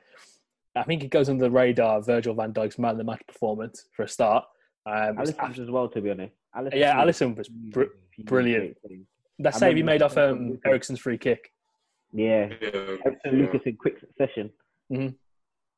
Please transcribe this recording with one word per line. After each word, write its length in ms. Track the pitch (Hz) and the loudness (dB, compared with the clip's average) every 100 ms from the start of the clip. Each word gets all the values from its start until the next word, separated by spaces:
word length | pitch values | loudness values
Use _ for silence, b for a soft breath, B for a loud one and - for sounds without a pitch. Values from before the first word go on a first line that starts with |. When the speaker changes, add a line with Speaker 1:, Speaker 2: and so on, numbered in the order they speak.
| b b b b _ _ _ 127 | b b b b _ _ _ -6
Speaker 1:
I 80 | |
think 180 | 147 165 | -4 -4
it 80 | 135 | 0
goes 180 | 156 139 | 2 2
under 160 | 131 | 2
the 60 | 127 | 2
radar, 500 | 127 127 120 113 107 | 4 4 4 2 2
Virgil 340 | 110 120 117 | 0 0 0
van 180 | 113 110 | -4 -4
Dijk's 240 | 110 107 - | -4 -4 -2
man 140 | 120 | -2
of 60 | 113 | -2
the 60 | |
match 180 | 113 113 - | -6 -10 -14
performance 600 | - 110 107 110 - - | -6 -4 -4 -8 -14 -14
for 100 | - | -8
a 40 | 104 | -6
start. 360 | - 113 113 - _ _ _ 110 | 0 4 4 0 _ _ _ -6
Um, 80 | 107 107 | -2 -2
it 60 | 107 | -2
was 140 | 147 | -4
Speaker 2:
Alisson's 260 | 151 131 123 | -4 -6 -8
Speaker 1:
af- 60 | |
Speaker 2:
as 60 | 120 | -4
well, 180 | 127 120 | -2 -2
to 100 | 117 | -4
be 100 | 101 | -4
honest. 220 | 95 92 - _ 120 | -6 -10 -16 _ -10
Alisson 180 | 135 | -4
Speaker 1:
Yeah, 300 | 135 143 135 | 2 4 4
Speaker 2:
was 120 | 160 165 | 4 2
Speaker 1:
Alisson 160 | 131 110 | -2 -2
was 120 | 104 | -10
br-, 320 | 117 113 113 | -14 -6 -2
Speaker 2:
huge, 80 | 107 - _ - | -2 -4 _ -20
huge 100 | 107 | -2
Speaker 1:
brilliant. 360 | 127 120 113 95 - | 2 2 0 -2 -10
Speaker 2:
great 80 | 104 | -20
game. 160 | 92 92 _ _ - | -20 -20 _ _ -4
Speaker 1:
That 140 | 143 | -2
Speaker 2:
I 40 | 117 | 4
Speaker 1:
save 180 | 190 160 | 4 4
he 60 | |
Speaker 2:
remember 100 | 160 | 4
Speaker 1:
made 100 | 151 | 4
off, 120 | 143 | 4
Speaker 2:
Alisson 160 | 151 139 | 4 2
Speaker 1:
um, 160 | 127 120 | 2 -4
Speaker 2:
Lucas. 120 | 127 | -2
Speaker 1:
Eriksen's 340 | 139 131 - 127 | 0 0 0 -8
free 180 | 127 117 | -6 -2
kick. 340 | 127 117 - _ _ _ _ _ _ | 0 0 -4 _ _ _ _ _ _
Speaker 2:
Yeah. 340 | 107 110 110 104 - | -2 2 2 0 -4
Speaker 3:
Yeah, 80 | 107 | -6
Speaker 2:
Eriksen 440 | 98 98 95 135 131 143 | -4 -6 -4 -4 -4 0
Speaker 3:
yeah. 40 | |
Speaker 2:
Lucas 280 | 131 135 131 127 | 2 2 0 -4
in 100 | 110 | -4
quick 240 | 143 - | -4 -6
succession. 500 | - - 135 117 107 - _ _ - | -10 -4 -4 -4 -10 -14 _ _ -10
Speaker 1:
Mm-hmm. 180 | 131 135 131 _ _ _ _ _ | -6 -6 -10 _ _ _ _ _